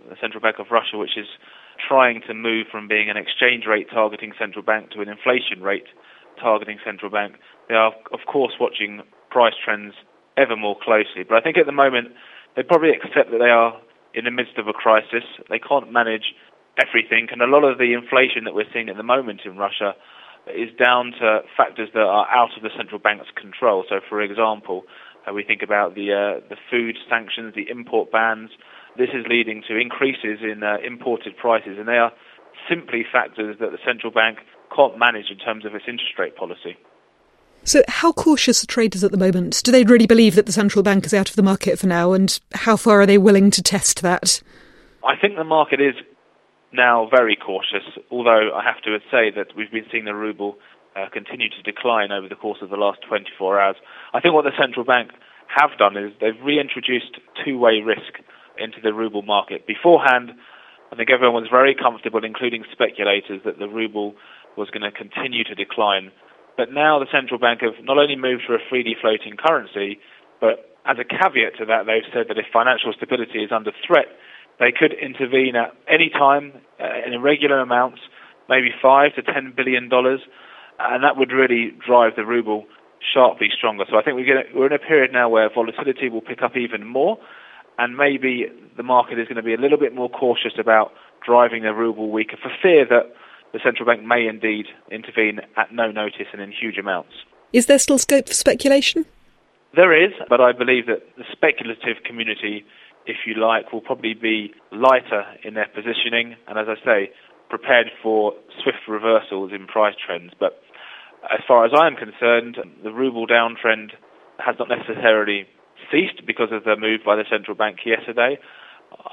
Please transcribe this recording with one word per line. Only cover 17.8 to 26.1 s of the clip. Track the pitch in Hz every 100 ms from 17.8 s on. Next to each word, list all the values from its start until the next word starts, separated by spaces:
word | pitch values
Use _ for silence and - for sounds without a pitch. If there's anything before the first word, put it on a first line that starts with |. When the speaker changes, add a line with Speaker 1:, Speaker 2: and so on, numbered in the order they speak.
| 123
Speaker 1:
inflation | 120 120 131 127 120
that | 110
we're | 92 107
seeing | 117 110
at | 98
the |
moment | 113 131 123 101 104
in | 92
Russia | 101 - 101 - - - - - -
is | 87 113 117
down | 123 123 123
to | 120 113 107 - -
factors | 127 - 107
that | 113
are | 104 104 -
out | 123 117 110
of |
the | 110 117
central | 113 104
bank's | 107 104 - -
control. | 101 - 120 98 92
So, | 98 -
for | 104
example, | 104 104 110 107 - 92 - - - _ -
uh, |
we | 101
think | 101 104
about | 104 104 90 98
the, | 101